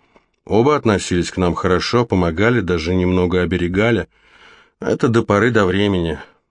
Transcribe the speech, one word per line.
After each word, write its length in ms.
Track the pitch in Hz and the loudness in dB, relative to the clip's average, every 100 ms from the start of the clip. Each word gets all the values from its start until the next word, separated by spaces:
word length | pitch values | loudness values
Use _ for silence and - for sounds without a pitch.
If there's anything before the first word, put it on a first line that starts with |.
| _ _ _ _ - | _ _ _ _ -2
Оба 320 | 98 127 147 | 2 2 2
относились 540 | 113 98 - 90 82 | 2 0 0 -2 -2
к 60 | - | -2
нам 160 | 90 | -2
хорошо, 520 | 82 92 90 - 120 120 | 0 0 0 0 -2 0
помогали, 560 | 95 85 80 107 123 | 0 0 0 0 0
даже 340 | 87 87 78 92 | -2 -4 -2 0
немного 460 | 90 90 90 90 | 0 0 0 0
оберегали. 680 | 87 90 87 92 113 110 - _ _ _ - - _ _ | -2 -2 -2 0 0 0 -4 _ _ _ -20 -20 _ _
Это 300 | - - 135 | -6 -2 0
до 140 | 117 | 2
поры 280 | 107 101 113 | 2 2 2
до 140 | 110 95 | 2 2
времени, 540 | 95 101 95 85 76 - _ _ | 2 0 0 -2 -6 -12 _ _